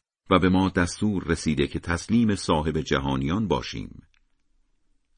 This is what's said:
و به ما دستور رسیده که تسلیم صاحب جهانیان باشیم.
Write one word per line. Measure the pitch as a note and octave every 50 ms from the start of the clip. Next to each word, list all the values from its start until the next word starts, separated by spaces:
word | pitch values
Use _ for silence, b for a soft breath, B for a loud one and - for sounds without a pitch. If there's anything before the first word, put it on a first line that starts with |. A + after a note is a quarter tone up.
| _ _ _ _ _ -
و | F#2+ F2+
به | E2 F#2
ما | F#2 F#2 F#2+ F#2
دستور | F2+ F#2 F2 F2 - - G#2+ G#2+ G#2 F2+ -
رسیده | D2 E2 - - E2 D2+ C#2 C#2+ C#2
که | - D#2+
تسلیم | - - F2 E2+ - - G#2+ A#2 A#2+ G#2+ G2+
صاحب | F#2 - - F2 D#2 D2+ D#2+ D2+ D#2+
جهانیان | D2 - D#2 C#2 C2+ C#2 C2+ C2+ C2+ C#2+ E2 G#2 A2+ F#2
باشیم. | D2+ B1+ A#1+ - - G#1 G1+ G1+ - - - _ _ _ _ _ _ _ _ _ _ _ _ _ _ _ _ _ _ _ _ _ _